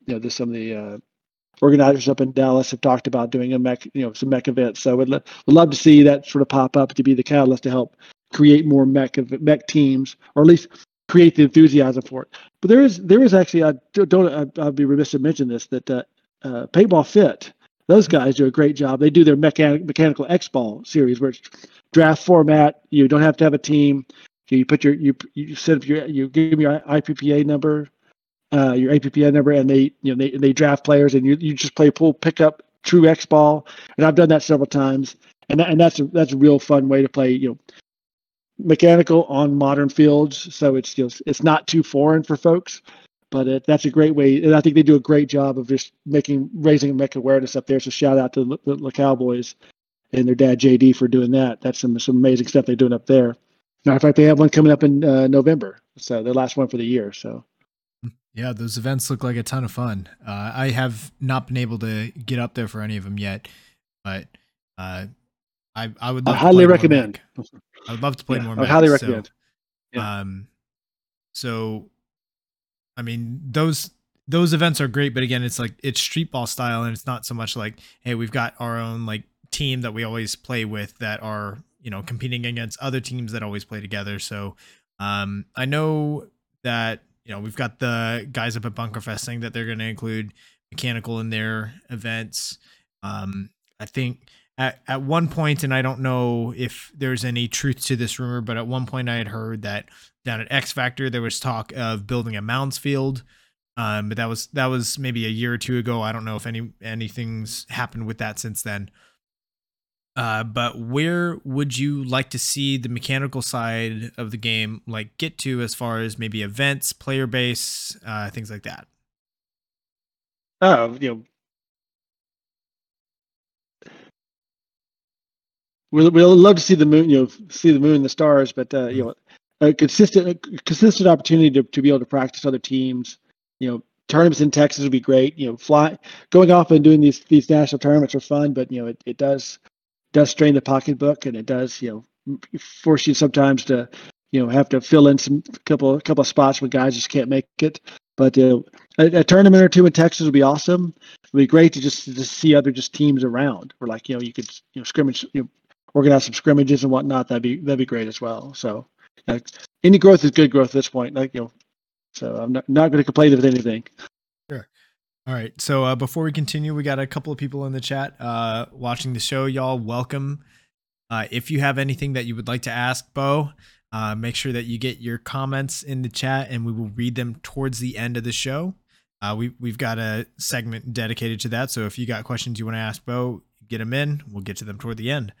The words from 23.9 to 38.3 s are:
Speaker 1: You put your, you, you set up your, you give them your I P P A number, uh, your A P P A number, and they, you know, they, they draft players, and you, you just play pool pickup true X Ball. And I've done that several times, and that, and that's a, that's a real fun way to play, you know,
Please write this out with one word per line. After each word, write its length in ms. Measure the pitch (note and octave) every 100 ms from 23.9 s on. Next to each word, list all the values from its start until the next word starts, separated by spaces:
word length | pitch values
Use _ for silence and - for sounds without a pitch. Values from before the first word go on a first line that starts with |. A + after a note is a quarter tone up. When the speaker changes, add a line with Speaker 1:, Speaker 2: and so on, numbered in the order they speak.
| C#3 - _ _ _ -
Speaker 1:
You 160 | C3
put 180 | B2+ D3+
your, 120 | C#3+
you, 200 | D3 C#3 C3 -
you 200 | - D3+
set 220 | D3 - D3+
up 100 | C3
your, 200 | D#3 C#3+
you 220 | C#3+ C3+
give 220 | C#3+ D#3+
them 100 | D#3
your 220 | D3 D3+ C#3+
I 160 | D3
P 100 | C#3+
P 200 | C#3+ C#3+
A 120 | D3
number, 440 | D3 D3 D3+ D3+ D3 _ _ _ _ _ _
uh, 200 | C#3+ C3+
your 200 | B2+ C3
A 60 | D3
P 120 | C#3
P 140 | D3
A 80 | D3
number, 180 | D3 C#3+
and 180 | C#3+ C3+
they, 240 | C3+ C#3 -
you 140 | C3+
know, 20 | B2+
they, 140 | C3+
they 240 | C3+ C#3
draft 280 | B2+ D3 C#3+
players, 320 | - C#3+ C#3+
and 120 | C3 C3
you, 100 | D3+
you 140 | D#3+
just 220 | C#3+ D3
play 160 | - D3+
pool 240 | - D#3+
pickup 480 | D3 D#3+ - D#3 - _ _
true 220 | - F3 D#3+
X 200 | D#3+ -
Ball. 400 | D3+ D3+ D3+ - - - -
And 80 | D#3
I've 80 |
done 160 | D#3 E3
that 120 | D#3
several 240 | - D3 C#3
times, 500 | C#3+ C3+ C3+ C3+ - _ _ -
and 100 | D3
that, 80 | E3+
and 100 | D#3
that's 220 | E3+ -
a, 40 |
that's 280 | D3 E3+ C#3+
a 60 | C3+
real 200 | D3 C#3+
fun 300 | - C#3+ C3+
way 140 | C3+
to 60 | C3+
play, 240 | C#3 C3
you 180 | B2+ C3
know, 80 | - _ _ _ _ _ _ _